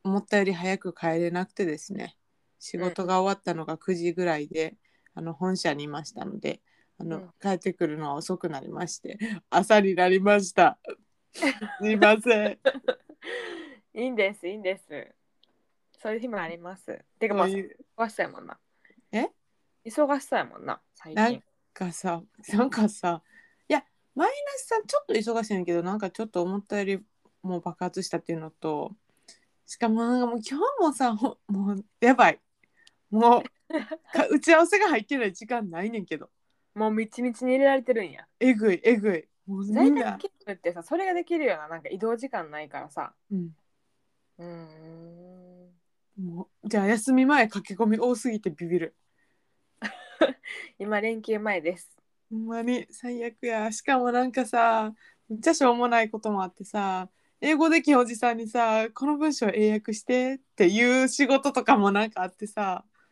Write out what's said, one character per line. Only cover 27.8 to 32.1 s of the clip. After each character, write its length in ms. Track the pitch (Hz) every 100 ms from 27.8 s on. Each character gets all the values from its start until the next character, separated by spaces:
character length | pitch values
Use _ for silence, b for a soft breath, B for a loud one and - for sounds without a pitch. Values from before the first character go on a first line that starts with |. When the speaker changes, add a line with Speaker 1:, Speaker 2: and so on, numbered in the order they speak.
Speaker 1:
発 200 | 180 190
し 60 | 185
た 80 | 165
っ 40 |
て 120 | -
い 20 | 165
う 40 |
の 120 | 160
と、 440 | _ 160 151 - 202 _ b b b b _ -
し 120 | -
か 120 | 226
も 120 | 220
な 160 | 233 247
ん 20 |
か 80 | 240
も 80 | 233
う 40 | 220
今 120 | 277
日 220 | 466 554
も 120 | 330
さ、 220 | 269 254 214
ほ-、 220 | 262 - -
も 260 | 196 202
う 120 | 196 - -
や 140 | 233